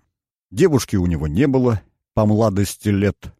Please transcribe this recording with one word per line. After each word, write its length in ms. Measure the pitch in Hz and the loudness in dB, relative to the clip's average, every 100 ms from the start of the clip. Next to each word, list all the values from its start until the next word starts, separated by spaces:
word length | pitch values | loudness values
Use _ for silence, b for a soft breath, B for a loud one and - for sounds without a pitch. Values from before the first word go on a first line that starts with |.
| _ _ _ _ _ | _ _ _ _ _
Девушки 460 | 98 180 131 - 101 | 0 2 2 0 -2
у 100 | 87 | 0
него 220 | 80 76 | -2 -2
не 180 | 80 143 | 0 0
было, 340 | 131 123 107 - _ _ - | 2 0 -2 -6 _ _ -2
по 100 | 107 | 0
младости 640 | 107 110 95 98 - 104 | 2 2 0 -4 -4 -2
лет, 460 | 98 101 - - - | 0 0 -4 -12 -20